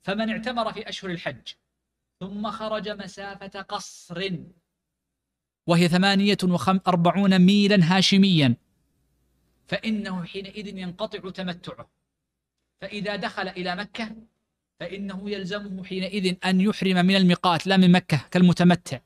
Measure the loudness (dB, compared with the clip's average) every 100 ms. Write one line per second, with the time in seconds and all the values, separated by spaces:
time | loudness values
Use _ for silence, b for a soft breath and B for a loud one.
0 | -8 -6 -4 -4 -6 -6 -6 -8 -12 -12
1 | -10 -8 -8 -12 -18 -20 _ _ _ _
2 | _ _ -14 -8 -8 -8 -6 -6 -6 -10
3 | -12 -14 -14 -14 -14 -14 -10 -12 -12 -20
4 | -14 -8 -6 -8 -12 _ _ _ _ _
5 | _ _ _ _ _ _ -2 2 2 2
6 | 2 2 2 0 0 -2 0 0 0 2
7 | 2 2 2 6 6 6 4 4 4 4
8 | 4 4 6 4 2 0 _ _ _ _
9 | _ _ _ _ _ _ _ -8 -4 -6
10 | -6 -8 -10 -12 -14 -14 -14 -12 -12 -10
11 | -10 -10 -14 -10 -10 -10 -14 -18 -20 _
12 | _ _ _ _ _ _ _ _ -14 -10
13 | -8 -6 -8 -8 -10 -8 -8 -8 -10 -10
14 | -12 -12 -20 _ _ _ _ _ -14 -10
15 | -10 -10 -8 -8 -8 -10 -10 -14 -10 -8
16 | -6 -2 -2 -2 0 2 2 0 0 2
17 | 4 4 4 4 2 0 2 6 8 6
18 | 4 -4 0 4 4 6 4 4 0 -12